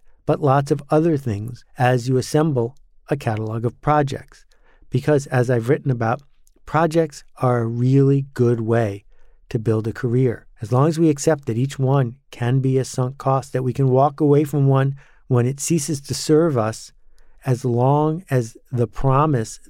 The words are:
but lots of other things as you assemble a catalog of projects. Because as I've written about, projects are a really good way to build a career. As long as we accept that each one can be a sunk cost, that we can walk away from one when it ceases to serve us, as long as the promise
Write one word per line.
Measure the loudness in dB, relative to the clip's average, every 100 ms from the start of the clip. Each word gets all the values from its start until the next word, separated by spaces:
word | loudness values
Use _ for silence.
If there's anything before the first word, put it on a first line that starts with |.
| -20 -10 -4
but | 0
lots | 2 2 0
of | -2 0
other | 0 2 0
things | -2 -6 -6 -12 -14 -2
as | 0 0 0
you | -2
assemble | 0 0 0 0 -4 -6 -20 _ -6
a | -4
catalog | -4 -4 -4 -4 -6
of | -4
projects. | 0 2 0 -4 -12 -20 -20 _ _ _ -6
Because | -4 2 0 2
as | 0 0
I've | 0 0
written | 0 0
about, | -2 -2 -4 -8 _ _ _ -4
projects | 0 0 2 -2 -4 -20 -4
are | -2 0
a | -2
really | -2 2 4 4 2 -2
good | 0 0 2
way | 0 0 0 -4 -14 -20 -20 -20 -8
to | -4
build | 0 0 -2
a |
career. | -4 -2 0 0 -2 -10 -14
As | -2
long | 2 2
as | 2
we | 2
accept | 2 0 0
that | -2 -4
each | -4 -2
one | 0 2 0 -4 _
can | -6 -2 0
be | 0 0
a |
sunk | -2 -4 -4 -4
cost, | -2 -2 -2
that | -6
we | -4
can | 0 2
walk | 4 2 2
away | 2 2
from | 2 0 2
one | 2 2 -4 -12 -14 -2
when | 0 0
it | -2
ceases | -2 -2 -2 -6
to | -6
serve | -6 2 2 2 0
us, | -2 -4 -14 -20 -20 -20 -20 -10
as | -4 -2
long | 0 0 2 2 2 -2 -2
as | -2 -4 -8 _
the | -4 -2
promise | -2 0 2 2 0 -4 -12 -6